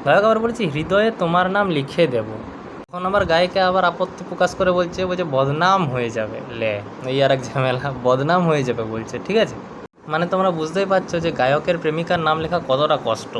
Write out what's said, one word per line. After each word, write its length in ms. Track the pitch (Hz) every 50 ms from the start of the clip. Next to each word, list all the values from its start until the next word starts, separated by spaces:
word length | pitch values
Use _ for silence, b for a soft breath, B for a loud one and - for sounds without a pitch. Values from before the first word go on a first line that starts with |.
| -
গায়ক 200 | 143 147 185 202
আবার 160 | 220 220 220
বলেছে, 220 | 220 233 226 - 220 165
"হৃদয়ে 420 | 135 151 160 160 185 202 214 226 220 -
তোমার 260 | 190 165 170 180 180 185
নাম 140 | 190 202 202 190
লিখে 340 | 170 147 135 139 - - 170 156
দেব।" 200 | 127 113 110 110 110 110 - - - - - - - -
তখন 240 | - _ - 180 180
আবার 180 | 185 196 202 196
গায়িকা 360 | 165 165 165 180 180 180 190 185 180
আবার 160 | 185 190 180
আপত্তি 360 | 175 170 175 185 180 - - 180
প্রকাশ 280 | - 185 170 180 175 -
করে 160 | - 196 185
বলছে, 280 | 180 180 180 170 175 - 185
বলছে, 200 | 185 180 180 180
"বদনাম 560 | 165 139 131 135 139 143 156 170 185 190 196 180 143
হয়ে 220 | 123 127 120 117
যাবে।" 280 | 107 113 110 107 110 113 110 110 120 113
লে, 160 | 113 110 104 101 104 - - - 127 127
এই 100 | 131 139
আর 100 | 139 135
এক 100 | 135 131 123
ঝামেলা, 460 | - - 139 131 131 123 127 131 143 135 127 120
"বদনাম 380 | 123 127 131 139 151 175 185 180 165
হয়ে 160 | 156 147 135
যাবে" 200 | 123 117 117 113
বলছে, 320 | 110 110 113 110 - - 117 -
ঠিক 140 | - 190 113
আছে? 180 | 110 135 120 104 - - - - - - _ _ - -
মানে 180 | 151 160 170 175
তোমরা 220 | 185 185 190 190
বুঝতেই 360 | 175 160 156 160 160 190 196 190
পারছো 280 | 196 190 180 - - 170
যে 100 | 165 170
গায়কের 460 | 156 - 127 131 143 151 151 180 175 170
প্রেমিকার 420 | 165 160 151 160 170 165 185 170
নাম 180 | 160 151 156 160
লেখা 200 | 160 156 175 175 135 135
কতটা 300 | 131 135 147 151 156 135 117
কষ্ট। 300 | 113 110 107 - - - 117